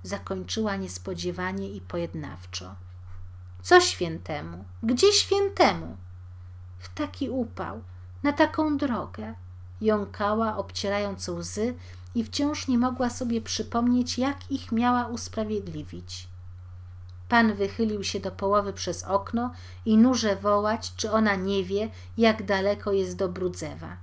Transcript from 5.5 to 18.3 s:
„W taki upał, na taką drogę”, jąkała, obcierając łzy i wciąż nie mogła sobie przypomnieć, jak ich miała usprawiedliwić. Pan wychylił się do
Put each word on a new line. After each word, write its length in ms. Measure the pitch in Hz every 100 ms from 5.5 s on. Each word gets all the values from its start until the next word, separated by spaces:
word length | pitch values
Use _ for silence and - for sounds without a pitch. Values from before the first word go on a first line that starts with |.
| 403 277 175 160 - - - - - - - - -
„W 100 | -
taki 400 | - 294 - 269
upał, 520 | 254 233 - 170 214 - - - -
na 100 | 285
taką 440 | 285 302 311 311 285
drogę”, 560 | 277 220 - - 220 226 - - - -
jąkała, 760 | 220 214 196 - 202 214 226 202
obcierając 720 | 196 - 202 202 202 185 -
łzy 460 | 175 170 - 226 247 - - - 240
i 80 |
wciąż 440 | 226 - 285 294 -
nie 100 | 240
mogła 320 | 254 254 240
sobie 320 | 240 247 233
przypomnieć, 760 | 220 - 214 233 240 247 247 -
jak 340 | 262 285 -
ich 200 | 269 -
miała 360 | 226 240 247 233
usprawiedliwić. 1200 | 233 - - 214 214 180 156 143 - 87 - - - - - - - - - - - -
Pan 240 | 240 220
wychylił 500 | 202 196 - 226 208
się 160 | 185 196
do 120 | 190